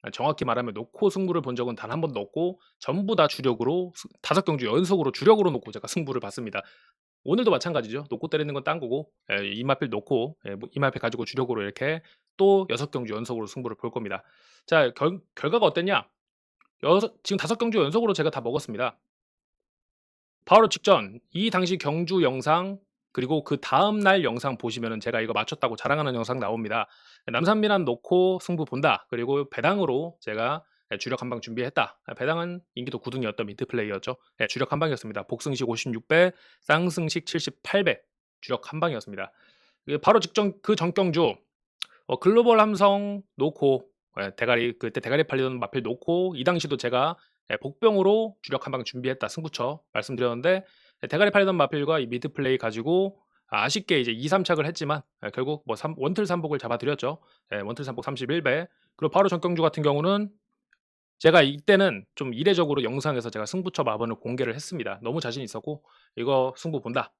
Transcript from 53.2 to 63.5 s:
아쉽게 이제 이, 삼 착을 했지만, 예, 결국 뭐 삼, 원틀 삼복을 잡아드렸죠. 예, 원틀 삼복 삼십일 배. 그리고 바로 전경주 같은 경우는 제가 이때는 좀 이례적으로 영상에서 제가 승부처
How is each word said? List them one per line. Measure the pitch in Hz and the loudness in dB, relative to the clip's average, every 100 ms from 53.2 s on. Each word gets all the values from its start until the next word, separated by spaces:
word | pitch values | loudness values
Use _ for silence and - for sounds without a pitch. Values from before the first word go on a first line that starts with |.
| _ _ _ | _ _ _
아쉽게 | 107 113 202 - 160 | -2 0 -2 0 0
이제 | 120 | 0
이, | 113 147 | -4 0
삼 | 190 | 0
착을 | 180 165 151 | 2 0 0
했지만, | 170 151 151 - _ | -4 -4 -4 -6 _
예, | 104 | -8
결국 | 113 131 151 - | -4 -4 -4 -6
뭐 | |
삼, | 110 151 156 | -6 -6 -4
원틀 | 135 185 202 | -2 0 0
삼복을 | 175 156 143 | -2 -2 -4
잡아드렸죠. | 117 120 127 147 139 156 _ _ _ | -4 -2 -2 -2 -4 -6 _ _ _
예, | 101 | -8
원틀 | 101 117 | -6 -8
삼복 | 135 123 | -8 -8
삼십일 | 127 131 127 165 | -8 -6 -2 -2
배. | 143 139 175 _ _ - | 0 -2 -4 _ _ -4
그리고 | 160 | 0
바로 | 185 196 | 4 4
전경주 | 175 175 170 | 2 0 2
같은 | 160 156 | 2 2
경우는 | 147 143 165 202 208 _ _ _ _ _ _ _ _ _ | 2 2 2 0 -2 _ _ _ _ _ _ _ _ _
제가 | 156 170 | 6 8
이때는 | 139 143 - 196 196 101 101 | 6 2 4 6 6 0 -12
좀 | - 135 | -8 -6
이례적으로 | 117 175 180 160 143 | 0 2 4 2 0
영상에서 | 113 135 151 127 117 | -2 -2 -2 -2 -4
제가 | 107 | -8
승부처 | 104 | -6